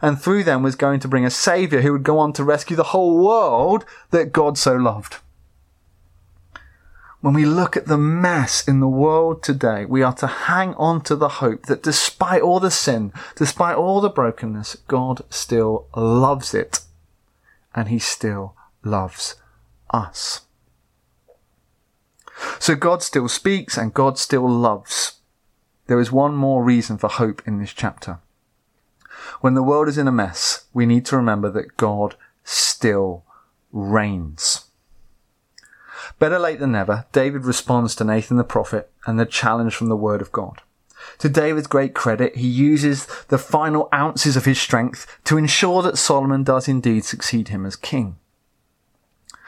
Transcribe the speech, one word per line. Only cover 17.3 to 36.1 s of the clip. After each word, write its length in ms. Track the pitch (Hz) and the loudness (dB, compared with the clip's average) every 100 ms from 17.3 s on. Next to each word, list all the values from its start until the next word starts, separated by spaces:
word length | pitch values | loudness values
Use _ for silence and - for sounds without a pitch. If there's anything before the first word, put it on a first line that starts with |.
| _ _ _ _ | _ _ _ _
and 140 | 117 110 | -6 -4
he 120 | 117 | -2
still 560 | - - 110 101 95 - _ _ | -4 -6 -6 -6 -10 -16 _ _
loves 520 | 107 101 95 - - - _ _ _ _ - | -4 -4 -4 -8 -12 -12 _ _ _ _ -6
us. 500 | 120 95 - - - _ _ _ _ _ _ _ _ _ _ _ _ _ _ _ _ _ _ - - - - | -4 -4 -10 -10 -10 _ _ _ _ _ _ _ _ _ _ _ _ _ _ _ _ _ _ -20 -12 -12 -4
So 160 | - 147 | -2 0
God 280 | 175 175 | 2 0
still 260 | - 143 120 | 0 -2 -2
speaks 480 | - 196 196 - - | -2 -2 -2 -4 -6
and 160 | 113 | -4
God 240 | - 135 135 | 0 0 0
still 320 | - 135 127 | -2 0 2
loves. 720 | 120 120 101 - - - - _ _ _ _ _ _ - | 2 2 0 -6 -6 -6 -10 _ _ _ _ _ _ 0
There 140 | 120 | 0
is 120 | 113 | 2
one 220 | 131 143 | 2 2
more 300 | 143 135 131 | 2 0 2
reason 340 | 120 120 113 107 | 4 2 0 -2
for 120 | 104 | -2
hope 320 | - 113 104 - | 0 -2 -2 -6
in 140 | 104 | -6
this 140 | 101 | -6
chapter. 460 | - - - - 85 _ _ _ _ _ _ _ _ - - - - | -6 -8 -8 -14 -14 _ _ _ _ _ _ _ _ -20 -20 -18 -2
When 120 | 131 | 0
the 80 | 131 | 2
world 260 | 131 147 151 | 2 2 2
is 100 | 147 | 0
in 100 | 135 | 0
a 40 | |
mess, 540 | 120 95 - - - _ | 0 -2 -4 -6 -6 _
we 120 | 123 117 | 0 2
need 200 | 120 127 | 2 2
to 100 | 135 | 0
remember 340 | 117 104 101 | 0 0 -2
that 260 | 101 - - | -4 -6 -2
God 380 | 107 104 104 - _ _ | -2 0 -4 -6 _ _
still 800 | - - - - 117 101 95 85 - _ _ _ _ | -8 -4 -2 0 0 0 -2 -6 -14 _ _ _ _
reigns. 920 | 107 98 110 104 92 78 78 - - - _ _ - - _ _ _ _ _ - _ - - - | -8 -2 0 0 -4 -8 -6 -4 -4 -8 _ _ -20 -20 _ _ _ _ _ -20 _ -20 -18 -8